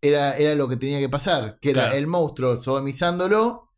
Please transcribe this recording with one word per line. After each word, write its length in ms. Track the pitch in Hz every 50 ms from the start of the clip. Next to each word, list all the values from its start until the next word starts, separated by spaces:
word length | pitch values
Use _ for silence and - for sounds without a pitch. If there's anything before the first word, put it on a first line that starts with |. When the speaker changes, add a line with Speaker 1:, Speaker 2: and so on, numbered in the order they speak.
| -
Speaker 1:
era, 340 | 143 147 147 143 143 139
era 200 | 139 151 151 151
lo 120 | 147 139 127
que 80 | 135
tenía 220 | 123 131 135 143 143
que 100 | 139 135
pasar, 500 | 127 143 - 190 175 147 117 107 104 _
que 100 | - 139
era 120 | 135 131 127
Speaker 2:
Claro. 140 | 117 127
Speaker 1:
el 100 | 139 143 151
monstruo 480 | 175 180 165 147 - - 127 127 120
sodomizándolo 1120 | 113 123 135 131 139 135 139 139 139 180 175 170 175 180 190 202 214 220 233 233 - - _ _